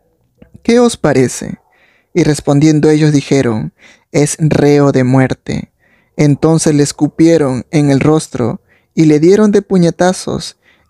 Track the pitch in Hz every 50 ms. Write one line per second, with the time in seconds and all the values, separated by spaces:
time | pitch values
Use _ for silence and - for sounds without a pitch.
0 | _ _ _ _ _ _ _ _ - _ _ - - - 233 240 240 233 - -
1 | - 151 135 131 131 - - - - - - - _ _ _ _ _ _ _ _
2 | _ _ - 175 151 151 147 - - - 143 143 151 160 156 151 147 156 156 151
3 | 156 151 147 143 - - 143 139 131 120 110 107 151 165 - _ _ - - _
4 | _ _ - 139 147 147 - - 160 147 139 - 147 143 143 143 143 139 131 131
5 | 127 127 131 131 131 127 135 - - - - - - - _ _ _ _ _ _
6 | _ _ - - 147 147 139 - - 160 160 160 - 165 147 143 143 - - -
7 | 151 139 - - 160 165 165 156 147 131 131 120 - _ - 156 147 139 139 127
8 | 135 147 156 160 - - - 123 120 110 - - _ _ _ _ _ _ - -
9 | 160 151 151 151 156 175 196 208 214 208 202 202 196 - 196 185 170 165 - -
10 | 175 185 185 - - - 139 139 - - - _ _ _ _ _ _ _